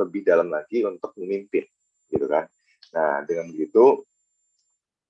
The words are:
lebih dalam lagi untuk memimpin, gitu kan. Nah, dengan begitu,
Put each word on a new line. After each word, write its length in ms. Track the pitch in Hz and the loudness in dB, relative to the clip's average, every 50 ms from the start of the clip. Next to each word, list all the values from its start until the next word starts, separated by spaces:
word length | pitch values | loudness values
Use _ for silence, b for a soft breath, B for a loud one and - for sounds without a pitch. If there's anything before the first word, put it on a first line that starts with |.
| 101 | -2
lebih 240 | 87 85 98 98 95 | -2 -4 -4 0 2
dalam 240 | 87 85 85 87 | 4 4 2 0
lagi 320 | 80 76 76 - 107 120 110 | -2 -8 -8 -4 -4 -2 -2
untuk 320 | 101 92 87 - - - | -2 -4 -8 -12 -14 -12
memimpin, 480 | - 90 92 98 98 101 104 - 92 - - _ _ _ _ _ _ _ - | -10 -8 -6 -6 -6 -6 -4 -4 -4 -4 -6 _ _ _ _ _ _ _ -6
gitu 160 | - 71 71 67 | -4 -4 -2 0
kan. 160 | 73 78 82 - _ b b b b b b _ | -2 -2 -2 -4 _ b b b b b b _
Nah, 320 | - 82 80 76 71 71 71 | -4 -2 0 0 0 -2 -4
dengan 260 | - 85 85 82 85 | -6 -6 -6 -6 -8
begitu, 540 | 80 78 78 76 - 110 117 135 - - - _ _ _ _ _ _ _ _ _ _ _ _ _ _ _ _ _ _ _ _ _ | -6 -8 -6 0 4 6 6 6 6 2 -2 _ _ _ _ _ _ _ _ _ _ _ _ _ _ _ _ _ _ _ _ _